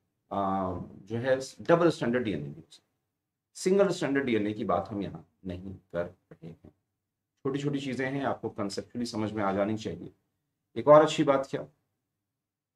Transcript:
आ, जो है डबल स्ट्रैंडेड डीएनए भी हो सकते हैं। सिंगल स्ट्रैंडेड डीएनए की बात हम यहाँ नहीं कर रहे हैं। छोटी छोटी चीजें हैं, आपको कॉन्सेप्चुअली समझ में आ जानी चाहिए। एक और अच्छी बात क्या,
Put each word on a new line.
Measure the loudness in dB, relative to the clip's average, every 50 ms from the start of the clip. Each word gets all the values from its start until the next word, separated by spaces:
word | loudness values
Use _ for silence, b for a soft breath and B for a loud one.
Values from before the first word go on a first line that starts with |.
| _ _ _ _ _ _
आ, | -4 -2 0 0 0 0 -2 -2 -4 -6 -10 -12 -14 -20
जो | -12 -8 -6 -4
है | 0 0 0 0 -2 -10 -14 -10
डबल | 2 2 4 4 4 2
स्ट्रैंडेड | 2 2 -2 -2 0 0 -2
डीएनए | -2 -4 -6
भी | -8 -10
हो | -14 -16
सकते | -20 _ -20
हैं। | -20 _ _ _ _ _ _ _ _ _ _ _ _ _ _ _
सिंगल | -4 0 2 4 6 4 4
स्ट्रैंडेड | 2 -2 -2 0 0 0 2
डीएनए | 2 0 0 0 -2
की | -4 -4 -2
बात | -2 -2 -2 -2 -4
हम | -6 -6
यहाँ | -6 -6 -8 -14 -18 _ _ _ -10
नहीं | -10 -10 -10 -10 -14 -14 -16 _ _
कर | -6 -6 -6
रहे | -6 -10 _ _ _ -20 _ -20 -20
हैं। | -20 _ _ -20 _ _ _ _ _ _ _ _ _ _ _ _ _ _ _
छोटी | -4 -2 -2
छोटी | -2 -2 -4 -2
चीजें | -4 -4 -4 -4 -4
हैं, | -4 -2 -2 -2
आपको | -2 -4 -4 -6 -10
कॉन्सेप्चुअली | -6 -6 -6 -6 -6 -8 -10 -10 _ -8 -6
समझ | -6 -4 -4 -4 -2
में | -2 -2 -2
आ | 0
जानी | 0 0 0 0 -2
चाहिए। | -4 -4 -8 -8 -8 -12 -16 -18 _ _ _ _ _ _ _ _ _ _ _ _
एक | 0 8 10
और | 10 10
अच्छी | 10 8 4 0 2
बात | 2 2 0 0 -4
क्या, | -8 -10 -10 -12 _ _ _ _ _ _ _ _ _ _ _ _ _ _ _ _ _ _ _ _ _